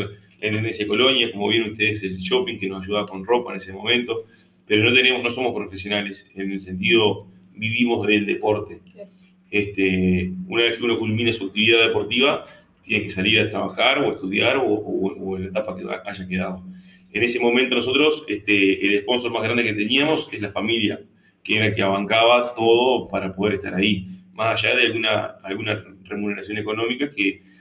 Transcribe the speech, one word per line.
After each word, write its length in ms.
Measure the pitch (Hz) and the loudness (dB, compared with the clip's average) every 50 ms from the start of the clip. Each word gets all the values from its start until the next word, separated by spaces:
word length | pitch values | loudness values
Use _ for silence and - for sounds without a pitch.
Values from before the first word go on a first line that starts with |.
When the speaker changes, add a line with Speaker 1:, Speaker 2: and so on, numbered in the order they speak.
| 98 95 - - - _ _ - | -2 -4 -6 -14 -20 _ _ -6
Speaker 1:
la 60 | 107 107 | -4 -2
Intendencia 360 | 107 107 110 113 - - 104 | -2 0 -2 -2 -2 -4 -2
de 40 | 101 | -2
Colonia, 420 | 104 107 127 135 135 123 117 - | 2 2 4 4 4 2 0 -2
como 180 | - 101 101 107 | -2 -2 -2 0
vieron 220 | 113 113 110 104 | 2 2 0 -2
ustedes, 320 | 107 - 104 107 101 104 98 | -2 -2 -2 -2 -2 -2 -4
el 140 | 95 92 | -6 -6
shopping 420 | 92 92 - 127 127 120 117 110 98 | -6 -4 0 0 0 0 0 -6 -6
que 100 | 95 95 | -6 -8
nos 140 | 95 95 92 | -8 -8 -6
ayuda 240 | 95 104 104 101 | -4 -4 -4 -4
con 180 | - 95 95 92 | -4 -8 -10 -2
ropa 280 | 107 120 123 120 101 98 | 0 0 0 0 -2 -10
en 60 | 95 | -10
ese 140 | 95 95 95 | -10 -12 -12
momento, 520 | 98 104 113 120 123 120 117 113 - - - _ _ _ _ _ _ _ | -8 -2 0 0 0 0 -2 -6 -6 -8 -12 _ _ _ _ _ _ _
pero 180 | - 107 107 110 | 0 2 4 4
no 80 | 123 123 | 4 4
tenemos, 280 | 131 127 127 123 120 120 | 4 4 4 2 2 -2
no 80 | 120 | -4
somos 240 | - 127 127 120 - | -4 -2 -2 -2 -2
profesionales, 760 | 104 101 95 95 90 92 101 104 104 101 101 98 - - _ - | -4 -8 -8 -10 -10 -6 -4 -4 -4 -4 -6 -10 -14 -18 _ -10
en 180 | 95 98 98 98 | -8 -6 -6 -6
el 80 | 95 | -6
sentido, 680 | 95 92 92 90 104 117 117 113 107 101 101 - - - - - - _ - | -8 -8 -8 -4 0 2 4 4 4 4 0 -2 -8 -16 -20 -20 -20 _ -14
vivimos 520 | 101 110 110 113 120 120 117 117 104 101 | -8 -6 -4 0 0 2 2 2 0 2
del 200 | 104 107 104 101 | 2 2 2 2
deporte. 540 | 98 90 - 107 107 107 101 - - 85 - - - - | 0 -2 -2 0 0 0 0 -2 -10 -14 -18 -20 -20 -20
Speaker 2:
Claro. 180 | - - - _ _ _ _ _ _ _ - | -20 -20 -20 _ _ _ _ _ _ _ -4
Speaker 1:
Este, 800 | - 104 101 101 98 98 95 92 92 92 92 92 92 90 90 92 92 - - | -2 -2 -2 -2 -2 0 2 2 2 2 2 2 2 2 0 -2 -6 -8 -8
una 160 | - 113 117 117 | -4 0 0 0
vez 160 | 113 113 113 | 0 0 0
que 60 | 120 | -2
uno 140 | 117 113 104 | -2 0 0
culmina 340 | 110 110 107 113 120 113 110 | 0 -2 0 0 0 0 -2
su 140 | - 98 | -2 -6
actividad 400 | 95 95 104 107 113 117 113 113 | -6 -2 0 4 4 6 6 6
deportiva, 600 | 110 - 107 101 104 117 123 135 147 151 - - - - - _ _ _ _ _ | 4 2 0 -2 -2 0 2 2 2 2 0 -4 -12 -20 -20 _ _ _ _ _
tiene 220 | - 110 104 - | -4 -4 -2 -2
que 60 | - | -4
salir 300 | - 95 95 107 110 110 | -4 -2 0 2 4 4
a 80 | 104 104 | 2 2
trabajar 500 | 98 98 101 92 92 - 113 127 139 143 | 0 -4 -4 -4 -2 0 2 2 2 2
o 120 | 135 107 | 0 0
a 20 | - | -2
estudiar 420 | - 98 95 101 104 110 120 135 | -2 -6 -4 0 2 2 2 2
o, 80 | 139 127 | 2 2
o, 480 | 110 107 107 104 98 95 90 95 95 - | 2 0 0 -2 -4 -4 -2 -2 -2 -4
o 240 | 95 95 95 95 | -4 -6 -6 -6
en 80 | 92 92 | -6 -6
la 40 | 95 | -4
etapa 260 | 95 107 - - 92 | -4 -4 -4 -4 -6
que 80 | 95 101 101 101 - - | -8 -8 -8 -8 -8 -8
haya 220 | 101 98 92 92 92 | -10 -10 -10 -8 -4
quedado. 340 | 92 92 95 95 92 - - - - - - - - - _ _ - | -4 -2 -2 -4 -6 -10 -12 -16 -18 -20 -20 -20 -20 -20 _ _ -2
En 100 | 107 120 | 0 0
ese 160 | 120 120 123 | 0 0 2
momento 340 | 123 120 117 127 127 120 123 | 2 4 4 4 2 2 2
nosotros, 480 | 120 117 131 131 143 151 156 151 - - - | 0 0 0 2 4 4 4 2 0 -4 -6
este, 580 | 104 - - 107 104 101 95 98 95 - 98 101 104 | -6 -6 0 2 4 4 6 4 4 2 2 0 0
el 60 | 101 | 0
sponsor 300 | - - 123 123 123 117 | 2 0 0 0 0 -2
más 120 | 117 113 110 | -2 -2 -2
grande 220 | 113 120 120 113 | 0 0 2 0
que 80 | 107 104 | 0 0
teníamos 540 | 107 104 110 127 139 147 156 156 - - - - | -2 0 0 2 2 2 2 0 0 -2 -6 -8
es 80 | 110 | -8
la 100 | 104 101 | -8 -6
familia, 500 | - 98 98 113 117 113 104 - - - - - _ _ _ _ _ _ - | -4 -4 -2 0 0 0 0 0 -2 -4 -10 -18 _ _ _ _ _ _ -4
que 140 | - 110 | -2 0
era 100 | 107 110 | 2 2
el 80 | 104 104 | 2 2
que 80 | 113 101 | 2 0
abancaba 720 | 98 98 98 101 95 110 113 117 117 123 123 120 - - | 2 2 0 0 2 4 4 6 6 6 6 4 0 -2
todo 540 | 117 113 117 117 120 123 131 127 - - - | 0 4 6 6 6 6 4 2 2 0 -2
para 260 | 98 95 95 90 - | -4 -4 -4 -4 -4
poder 200 | - 101 107 95 | 0 0 0 0
estar 200 | - - 98 92 | 0 -4 -4 -2
ahí, 320 | 92 101 107 101 92 - - - - - - - | 0 2 2 2 0 -4 -10 -14 -16 -18 -16 -6
más 280 | - 110 113 110 110 - | -2 -2 0 0 2 2
allá 140 | 120 123 | 2 2
de 100 | 123 120 | 4 2
alguna, 500 | 107 110 113 110 110 107 101 98 - - - - | 2 0 0 0 0 0 0 -2 -4 -10 -12 -10
alguna 400 | 95 98 107 110 110 104 101 - - - - - | -8 -6 -6 -4 -4 -4 -4 -6 -14 -20 -20 -12
remuneración 540 | 95 104 101 104 104 101 98 95 101 107 107 | -10 -6 -4 -4 -4 -4 -6 -6 -8 -6 -6
económica 520 | 104 104 107 110 117 117 123 127 143 143 | -4 -4 -2 -2 -2 -2 -2 -2 -4 -4
que 320 | - 101 98 98 - - _ - _ _ | -2 -2 -2 -2 -2 -4 _ -20 _ _